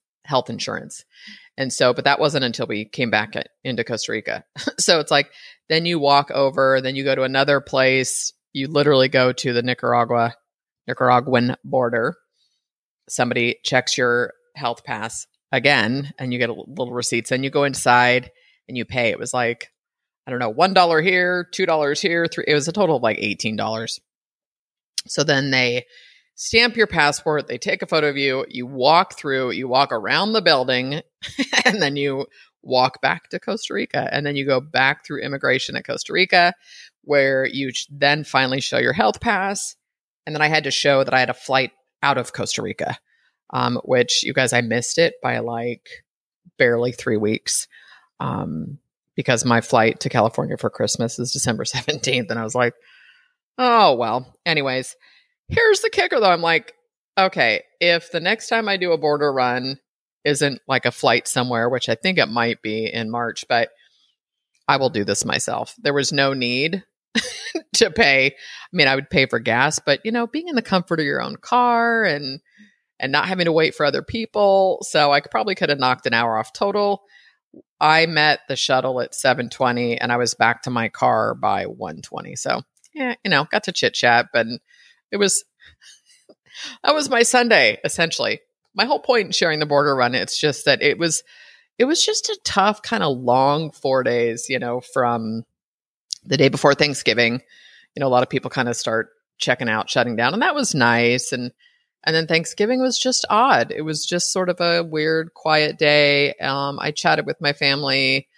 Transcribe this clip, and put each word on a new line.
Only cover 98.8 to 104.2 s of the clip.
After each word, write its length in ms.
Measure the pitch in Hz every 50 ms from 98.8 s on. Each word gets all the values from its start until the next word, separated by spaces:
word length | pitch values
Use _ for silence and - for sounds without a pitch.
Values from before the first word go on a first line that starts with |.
| - 120 113 113 110 _ _ _ _ _ _ -
checking 300 | - - 127 - 131 113
out, 220 | 110 110 - -
shutting 240 | - 131 120 120 117
down, 200 | 110 120 127 165
and 80 | 220 294
that 120 | 381 294
was 200 | 294 254 - -
nice. 580 | 147 120 117 117 117 120 120 120 127 - - 139
And, 180 | 123 123 123 _ _ _ _ _ _ _ _ _ _ -
and 100 | 160 160
then 120 | 160 160
Thanksgiving 540 | 160 170 160 165 - - - 208 220 254 254
was 180 | 254 262 240 -
just 260 | - 254 254 - - -
odd. 440 | - 214 240 269 208 127 117 - -
It 100 | - 156
was 240 | 156 156 151 -
just 260 | - 175 175